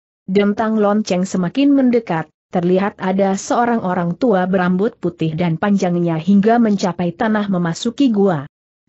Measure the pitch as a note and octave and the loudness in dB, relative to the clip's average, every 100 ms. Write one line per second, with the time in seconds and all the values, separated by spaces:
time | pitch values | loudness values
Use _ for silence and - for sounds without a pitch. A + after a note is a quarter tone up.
0 | _ _ - F#3+ G3+ G3+ A3 A3 G3+ G#3 | _ _ -4 0 0 0 0 0 2 0
1 | G#3+ F3+ F#3 F#3+ F3 C4 C#4+ C#4 B3+ A#3+ | 0 -2 -2 -2 -2 0 2 4 2 2
2 | A3+ E3 D#3 _ _ F#3 F3 F#3 G3+ - | 0 -4 -6 _ _ -2 2 2 0 -4
3 | F#3+ F#3+ G3 G3 - G3+ A#3 A3+ F#3 F3+ | -2 0 0 -2 -2 0 0 0 -2 -2
4 | F3 E3+ B3+ F#3+ F#3 F#3+ F3+ F#3 A3 - | -4 -2 0 0 0 0 0 0 -2 -4
5 | F3 - D#3+ D#3 F3 D#3+ G#3 G3 F#3 F3 | -6 -4 -4 -2 -2 -2 0 0 0 0
6 | E3+ D#3+ E3 G3+ G#3 A#3 A3+ G3+ F#3+ E3+ | -2 -2 2 4 4 4 2 0 -2 -2
7 | F3 E3+ A3+ G#3+ G3+ F3+ E3+ E3+ A#3 - | -4 -2 -2 -2 -2 -2 -2 -4 -4 0
8 | C#4 G3+ G3 D#3+ C3 _ _ _ | 0 2 2 0 -6 _ _ _